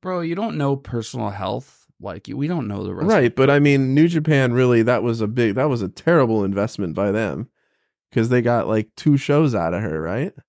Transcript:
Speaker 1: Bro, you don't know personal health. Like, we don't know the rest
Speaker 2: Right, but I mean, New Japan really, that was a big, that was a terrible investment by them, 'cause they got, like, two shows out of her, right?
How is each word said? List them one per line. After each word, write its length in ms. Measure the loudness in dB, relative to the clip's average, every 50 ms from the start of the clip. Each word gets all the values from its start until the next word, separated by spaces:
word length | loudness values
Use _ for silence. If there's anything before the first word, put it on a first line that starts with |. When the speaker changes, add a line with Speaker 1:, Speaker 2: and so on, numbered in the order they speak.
Speaker 1:
Bro, 200 | -8 -6 -6 -4
you 140 | -4 -4 -4
don't 220 | -4 -4 -4 -4
know 200 | -2 0 0 -2
personal 540 | -2 -4 -8 -6 -6 -6 -6 -8 -6 -6 -6
health. 560 | -6 -6 -6 -6 -6 -6 -8 _ _ _ _ _ _ _
Like, 280 | -14 -14 -14 -14 _ -12 -8
we 140 | -6 -4
don't 220 | -4 -4 -4 -4 -6
know 160 | -6 -6 -6
the 100 | -8 -6
rest 160 | -4 0 2
Speaker 2:
Right, 240 | 2 4 4 2 2
but 160 | 2 2 4
I 80 | 4 4
mean, 340 | 4 4 4 4 2 2 4
New 140 | 4 4
Japan 460 | 4 2 0 0 2 2 2 2 2 2
really, 300 | 2 4 4 4 4 4
that 180 | 4 2 0 0
was 180 | -2 -2 -2
a 60 | -2
big, 300 | -4 0 0 0 0 2
that 120 | 0 0 0
was 140 | 0 -2 -4
a 60 | -6
terrible 560 | -8 -4 0 2 4 4 4 2 2 0 0
investment 500 | -2 0 -2 -2 -2 -2 -6 -6 -4 -2
by 160 | -2 -2 0
them, 380 | 0 0 -2 -2 -4 -6 -8 -12 _ _ _ _ _ _ _ _ _ _ _ _ _
'cause 160 | -2 0 2
they 120 | 2 2
got, 280 | 2 2 0 0 0 0
like, 220 | -2 -2 -2 _ _
two 200 | -4 0 2 2
shows 360 | 2 2 2 2 2 2 2 0
out 220 | 0 -2 -2 -2
of 80 | -2 -4
her, 180 | -4 -4 -4
right? 320 | -4 -4 -4 -4 -6 -6 -8 -14 _